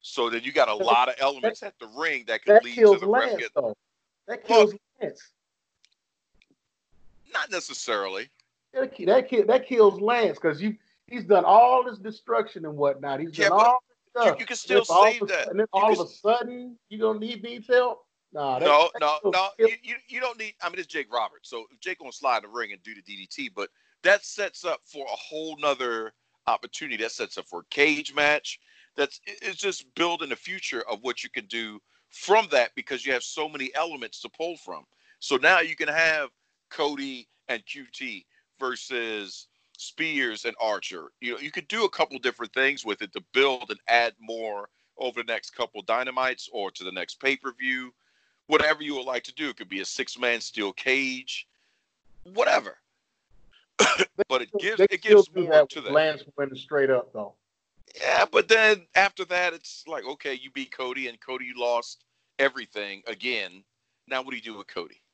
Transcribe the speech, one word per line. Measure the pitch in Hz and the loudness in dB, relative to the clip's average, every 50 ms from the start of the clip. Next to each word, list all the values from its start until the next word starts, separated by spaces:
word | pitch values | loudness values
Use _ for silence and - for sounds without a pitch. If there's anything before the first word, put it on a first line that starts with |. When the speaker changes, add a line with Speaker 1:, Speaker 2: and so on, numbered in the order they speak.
Speaker 1:
So | - - - - 120 117 | -16 -10 -4 -2 -2 -2
then | 113 117 | -2 -4
you | 120 131 | -6 -4
got | 139 147 131 110 | 2 2 2 2
a | 107 | 2
Speaker 2:
That, | 107 117 | -2 2
Speaker 1:
lot | 120 117 120 127 131 | 4 4 4 4 0
of | 123 120 | 0 -2
elements | 135 139 143 131 127 226 226 - | -2 -2 -2 -2 -4 -4 -4 -4
Speaker 2:
that, | - 208 | -14 -16
Speaker 1:
at | _ _ | _ _
the | 120 110 107 131 | -20 -16 -10 -6
ring | 160 165 147 131 117 | -4 -4 -4 -6 -4
that | 104 113 107 | -4 -6 -4
could | - 196 208 | 4 6 6
Speaker 2:
that | 220 233 | 6 6
Speaker 1:
lead | 240 240 | 4 2
Speaker 2:
kills | 240 226 208 196 | 6 8 8 8
Speaker 1:
to | - | 8
the | 180 | 4
ref | 196 220 254 285 254 | 0 2 2 2 0
Speaker 2:
Lance, | 220 170 | -2 -4
Speaker 1:
getting | 120 107 _ | -6 -4 _
Speaker 2:
though. | 151 131 113 104 _ _ _ _ _ _ _ _ _ _ | -4 -4 -4 -6 _ _ _ _ _ _ _ _ _ _
That | - 226 - - - | -12 -12 -12 -2 6
Speaker 1:
Look, | |
Speaker 2:
kills | 226 226 208 208 - - _ _ _ _ | 8 8 8 8 4 -6 _ _ _ _
Lance. | - - - - - _ _ _ _ _ _ _ _ _ _ _ _ _ _ _ _ _ _ _ _ _ _ _ _ _ _ _ _ _ _ _ _ _ _ _ _ - _ _ _ _ | -8 -8 -8 -10 -20 _ _ _ _ _ _ _ _ _ _ _ _ _ _ _ _ _ _ _ _ _ _ _ _ _ _ _ _ _ _ _ _ _ _ _ _ -20 _ _ _ _
Speaker 1:
Not | - - - - | -6 -6 -4 -4
necessarily. | 202 175 - - 139 - - - 113 104 98 95 95 98 117 139 _ _ _ _ _ _ _ _ | -6 -8 -8 -8 -12 -12 -4 -2 -2 -2 -2 -4 -4 -6 -8 -10 _ _ _ _ _ _ _ _
Speaker 2:
That | _ 262 262 262 - | _ -6 -6 -6 -6
ki-, | - 185 | -4 0
that | 170 214 262 254 - | 4 4 4 2 2
ki-, | 262 226 | 0 2
that | 202 214 240 262 254 | 4 4 4 2 2
kills | - 262 233 220 202 196 180 | 0 4 6 6 6 6 4
Lance | 202 214 240 240 226 185 147 - | 0 2 2 2 2 0 -2 0
'cause | - 165 151 147 | 0 0 0 0
you, | 185 214 214 - _ _ _ _ _ | -4 -4 -4 -6 _ _ _ _ _
he's | _ 240 247 196 | _ -12 -12 2
done | 170 208 185 170 | 4 4 6 8
all | - 196 220 240 247 254 254 247 | 8 8 10 10 8 6 4 2
this | 247 220 196 | 0 -6 -10
destruction | 190 220 220 - _ - 233 226 220 220 - 185 165 | -12 -12 -14 -12 _ -2 -2 -2 -2 -4 -8 -12 -10
and | 156 151 | -10 -4
whatnot. | 143 147 139 135 135 139 139 139 135 | 0 0 0 0 -2 -4 -6 -4 -4
He's | 156 170 | -6 -8
Speaker 1:
Yeah, | 151 160 165 202 | -2 0 2 4
Speaker 2:
done | |
Speaker 1:
but | 180 202 220 | 6 6 6
Speaker 2:
all | 240 247 254 _ _ | 6 6 4 _ _
this | _ _ _ _ _ 240 233 | _ _ _ _ _ 2 2
Speaker 1:
you, | 202 | 2
Speaker 2:
stuff. | 151 - | 2 2
Speaker 1:
you | 117 | -6
can | - 247 | -8 -8
Speaker 2:
And | - | -10
Speaker 1:
still | - 170 190 202 | -4 2 2 2
Speaker 2:
if | 185 - | 4 6
all | 165 180 208 | 6 8 8
Speaker 1:
save | 220 233 240 | 8 6 2
Speaker 2:
of | 208 190 | -2 -2
a | |
Speaker 1:
that. | 190 160 - | -2 -2 -2
Speaker 2:
sudden, | - 175 196 | -2 0 -2
and | 220 - - | -2 0 2
Speaker 1:
You | 190 | 2
Speaker 2:
all | 202 220 214 | 4 4 4
Speaker 1:
can | - | 2
Speaker 2:
of | 170 | 0
a | 170 | -6
sudden | - - - 208 226 247 233 240 247 247 247 247 240 _ _ _ | -8 -2 2 2 2 2 0 -6 -10 -14 -14 -16 -18 _ _ _
you | 208 214 | -6 -2
gonna | 220 220 214 208 | -2 -2 0 -2
need | 214 226 240 202 | -6 -8 -10 -10
detail? | 190 233 240 233 214 - 247 247 247 247 226 - _ _ _ _ _ _ | -12 -12 -14 -14 -2 2 4 4 4 2 -2 -6 _ _ _ _ _ _
Nah, | _ 151 147 135 131 127 | _ -6 -2 -2 0 2
that, | 156 | 4
Speaker 1:
No, | 151 147 147 165 170 - | 6 6 6 6 4 2
Speaker 2:
that | - | 0
Speaker 1:
no, | 156 147 151 151 | 0 0 0 0
Speaker 2:
kills, | - 196 175 | 0 0 0
Speaker 1:
no. | 185 190 196 196 - | 2 0 -2 2 2
Speaker 2:
kills | 226 226 | 2 2
Speaker 1:
You, | 220 226 | 2 0
you, | 247 226 240 247 262 _ | _ -10 -12 -12 _ _
you | 254 240 | -8 -6
don't | 254 247 233 233 | -6 -6 -6 -8
need. | 220 214 202 _ | -12 -12 -10 _
I | 185 170 | -8 -6
mean, | 175 185 | -6 -6
it's | 175 | -10
Jake | 147 - 156 135 _ | _ -6 -8 -8 _
Roberts, | 117 120 110 98 _ - _ - | -2 -2 -2 -4 _ -14 _ -14
so | - 117 113 _ 139 117 | -12 -12 -12 _ _ _
Jake | - 175 165 _ | -10 -10 -10 _
gonna | 156 131 | -12 -16
slide | 117 - 143 135 123 110 101 | -16 -4 0 0 0 0 -2
in | 104 | -6
the | 107 | -8
ring | 120 117 104 | -8 -8 -8
and | 101 98 | -10 -18
do | _ 113 113 | _ -18 -18
the | 101 | -18
D | 92 - 104 | -18 -18 -16
D | 95 95 | -16 -16
T, | 92 - - 139 117 | -16 -12 -12 -12 -10
but | 95 101 98 - _ _ _ _ _ _ | _ -8 -8 -8 _ _ _ _ _ _
that | - - 202 202 - | 4 4 4 4 2
sets | - - - 202 180 _ - - | -8 -8 -6 -6 -6 _ -8 -8
up | 175 156 - _ | -6 -8 -8 _
for | _ - 147 135 | _ -14 -14 -10
a | 123 107 | -10 -10
whole | - - - 156 156 160 160 156 147 | -10 -10 -12 -12 -12 -10 -12 -10 -2
nother | 147 147 139 123 127 123 117 113 110 110 _ _ _ _ _ _ _ | 0 0 0 0 -2 -4 -2 -4 -6 -10 _ _ _ _ _ _ _
opportunity. | - 117 - - 117 - - 156 143 120 104 | -2 -2 -2 -2 -10 -14 -12 -10 -8 -6 -4
That | 110 113 | -4 -6
sets | - - 117 98 - 98 | -4 -6 -8 -8 -8 -14
up | 95 | -14
for | _ - 85 | _ -14 -14
a | 85 _ | -12 _
cage | - 143 143 156 151 147 151 - 135 | 0 2 2 2 2 -2 -6 -6 -2
match. | 147 147 147 147 147 _ - - - _ _ _ _ _ _ _ | 0 2 2 2 0 _ -8 -14 -14 _ _ _ _ _ _ _
That's | - 143 131 - - _ | -2 -2 -2 -4 -14 _
it, | - - - | -20 -18 -10
it's | 117 117 - 160 | -10 -10 -8 -6
just | - 196 180 - - 131 _ | -6 -6 -6 -6 -12 _ _
building | - 170 175 170 160 160 139 | -2 -2 -2 -2 -4 -6 -8
the | 120 | -8
future | - - - 185 190 - - - 117 113 113 | -10 -10 -14 -12 -10 -10 -8 -6 -6 -6 -6
of | 117 104 | -8 -6
what | 117 127 120 - - | -6 -8 -6 -6 -10
you | 123 | -10
can | - 135 107 | -10 -12 -12
do | 95 117 117 113 110 104 104 _ _ _ _ _ _ | _ -8 -8 -8 -8 -12 -16 _ _ _ _ _ _
from | _ - - - 196 220 220 175 | _ -16 0 4 4 4 4 4
that, | 147 135 120 - _ | 2 2 2 2 _
because | 135 120 - 139 127 113 | -12 -10 -8 -8 -6 -4
you | 135 | -2
have | 131 120 | -4 -4
so | - - - 160 151 156 | -4 -8 -8 -8 -8 -8
many | 151 143 131 135 - | -8 -10 -10 -8 -6
elements | 139 160 170 156 135 120 110 - - | -6 -6 -6 -8 -12 -14 -14 -14 -16
to | - 113 | -18 -18
pull | _ _ 156 175 175 151 | _ _ -8 -8 -8 -12
from. | - - 87 76 71 _ _ _ _ _ _ _ | -14 -16 -16 -16 -16 _ _ _ _ _ _ _
So | - - 139 | -4 -2 -2
now | 131 135 160 185 175 | 4 4 6 6 6
you | 170 165 160 | 2 0 -4
can | - 160 151 | -6 -4 -2
have | 147 160 165 160 156 156 143 127 _ _ _ _ _ _ _ _ | 0 2 2 2 2 0 -4 -6 _ _ _ _ _ _ _ _
Cody | - - 156 143 147 139 139 135 131 123 110 _ _ _ _ - | -4 -2 -2 -2 -2 -4 -8 -10 -10 -14 -16 _ _ _ _ -6
and | 127 113 104 | -6 -6 _
Q | - - 143 135 120 | -12 -16 -16 -16 -18
T | - - 135 123 110 92 _ _ _ _ _ _ _ _ | -14 -12 -12 -12 -12 -14 _ _ _ _ _ _ _ _
versus | 135 127 127 120 - - 131 120 117 113 110 107 101 92 - - - _ _ _ _ _ _ - | -6 -6 -6 -8 -10 -8 -6 -6 -4 -4 -6 -6 -8 -10 -14 -18 -20 _ _ _ _ _ _ -18
Spears | - - - - 160 160 156 139 131 120 110 107 - | -18 -18 -8 -6 -6 -4 -2 -2 -2 -4 -4 -6 -8
and | 117 110 - | -8 -6 -4
Archer. | 117 110 104 95 - - 92 85 78 71 _ _ | -2 -2 -2 -4 -6 -10 -12 -12 -16 -18 _ _
You | 123 120 | -8 -8
know, | 120 110 | -8 -8
you | 143 151 | -10 -10
could | - 185 156 _ | -12 -12 -10 _
do | - 226 220 | -2 0 0
a | 190 | -2
couple | - - 160 - 139 131 | 2 0 -2 -2 -2 -4
different | 120 131 117 - 117 107 | -4 -4 -4 -4 -12 -8
things | - 127 135 135 143 127 - | -2 0 0 0 0 -2 -6
with | 110 101 - | -6 -6 -6
it | 107 98 _ | -6 -10 _
to | 101 87 _ | -14 -14 _
build | - 123 135 139 131 123 117 - | 0 2 2 2 2 -2 -6 -10
and | 107 98 _ - | -12 -10 _ 2
add | 117 120 120 117 110 _ | 2 4 2 2 -2 _
more | 113 110 113 113 113 110 104 101 101 - _ _ _ _ _ - | -12 -10 -10 -8 -6 -8 -8 -10 -12 -14 _ _ _ _ _ -6
over | 131 127 117 120 | -6 -6 -4 -6
the | 113 113 | -6 -4
next | 117 104 - - | -6 -6 -6 -12
couple | - - 120 110 _ 107 | -6 -6 -6 -6 _ -14
Dynamites | 98 - 113 120 127 131 127 127 131 131 127 - - - | -2 -2 -2 0 -2 -4 -2 -2 -2 -2 -2 -4 -10 -10
or | - 113 98 95 | -8 -6 -6 -6
to | _ - 92 | _ -8 -10
the | 92 | -8
next | 92 92 87 - - _ | -8 -8 -8 -8 -10 _
pay-per-view. | - 135 139 131 - 135 120 117 127 131 127 127 127 127 _ _ _ _ _ _ _ _ _ _ _ _ | -2 -2 -2 -2 -6 -12 -10 _ -4 -4 -4 -4 -6 -12 _ _ _ _ _ _ _ _ _ _ _ _
Whatever | 147 156 151 151 156 151 | 2 2 4 2 0 -2
you | 151 147 147 | -4 -8 -6
would | 135 127 | -6 -6
like | 135 127 123 - | -4 -6 -6 -6
to | - | -8
do. | - - 156 143 | -10 -8 -8 -8
It | 117 | -8
could | - 107 92 | -10 -12 -10
be | 98 95 | -8 -8
a | 95 | -8
six-man | - - - 131 - - 120 127 120 117 117 | -8 -6 -8 -8 -8 -6 -4 -2 -2 -2 -2
steel | 110 - - 113 104 98 92 | -4 -8 -6 -4 -4 -4 -6
cage, | - - 135 131 135 135 131 131 127 127 - - - - _ _ _ _ _ _ _ _ _ _ _ _ _ - - - 175 190 | -6 -2 -2 0 0 0 -4 -6 -10 -12 -12 -12 -12 -12 _ _ _ _ _ _ _ _ _ _ _ _ _ -20 -20 -20 -12 -2
whatever. | 208 247 622 - 202 113 98 - _ _ _ _ _ _ _ _ _ _ _ _ - - _ _ _ _ _ _ - | 0 2 2 2 2 0 -4 -16 _ _ _ _ _ _ _ _ _ _ _ _ -20 -20 _ _ _ _ _ _ 2
<coughs> | - - - - | 4 4 4 0
Speaker 2:
They | - - _ - 202 _ | -2 -4 _ -4 -2 _
Speaker 1:
But | - 127 | 0 -2
it | 120 202 | -2 -2
Speaker 2:
still, | - 202 | -6 -4
Speaker 1:
gives, | - 196 220 202 | -2 -2 4 4
Speaker 2:
they | 190 202 | 4 4
Speaker 1:
it | 202 185 | 4 0
Speaker 2:
still | - 220 208 202 | 6 8 10 10
Speaker 1:
gives | 190 156 165 | 8 6 0
Speaker 2:
do | 185 175 | -4 0
Speaker 1:
more | 165 | 6
Speaker 2:
that | 156 151 147 135 | 6 6 6 6
Speaker 1:
to | - 156 | 0 -10
Speaker 2:
with | 135 | -6
Speaker 1:
that. | - 143 | 0 2
Speaker 2:
Lance | 151 156 156 151 139 - - _ | 2 2 2 -2 -4 -10 -16 _
winning | - 143 135 131 | -6 -6 -6 -6
straight | 135 - _ 151 143 135 135 | -14 -12 _ 0 0 2 4
up, | 131 123 120 - _ | 2 0 0 -4 _
though. | 110 104 101 - _ _ _ _ _ _ _ _ _ _ _ - - | -12 -12 -12 -14 _ _ _ _ _ _ _ _ _ _ _ -14 -6
Speaker 1:
Yeah, | - - - - 196 - | -2 0 4 4 2 4
but | - - - - | 2 0 4 4
then | 220 220 220 214 214 196 170 _ _ | 4 6 6 4 4 2 -2 _ _
after | 180 190 196 _ - 185 | 2 2 2 _ -6 -8
that, | 165 175 180 180 175 | _ -2 -2 -2 -2
it's | 165 165 _ - - - - | -4 -6 _ -18 -18 -18 -14
like, | 156 160 139 101 | -10 -10 -8 -8
okay, | 123 147 _ - 143 135 | -10 -12 _ -6 -8 -8
you | 127 131 135 | -8 -10 -14
beat | 131 139 135 123 | _ -12 -12 -12
Cody, | - - 131 123 123 135 135 123 | -8 -8 -6 -6 -6 -6 -8 -8
and | 117 113 | -10 -12
Cody, | - - 131 131 127 | -12 -10 -10 -8 -8
you | 123 123 123 | -10 -6 -4
lost | 120 120 120 120 117 - - _ _ _ _ _ _ _ _ - | -2 0 0 -2 -2 -6 -16 _ _ _ _ _ _ _ _ 0
everything | 139 139 131 131 113 _ _ 104 104 101 98 98 _ | 0 0 0 -2 -16 _ _ -8 -8 -8 -10 -12 _
again. | 117 113 101 104 127 123 110 98 90 90 95 95 _ _ _ _ _ _ _ _ _ | -12 -12 -8 -6 -4 -4 -4 -6 -8 -12 -20 _ _ _ _ _ _ _ _ _ _
Now | 135 131 | -6 -6
what | 131 135 | -6 -8
do | 131 | -12
you | 120 | -12
do | 107 113 110 | -12 -14 -14
with | 101 98 | -14 -16
Cody? | - - - 85 - - _ _ _ | -12 -12 -12 -12 -12 -16 _ _ _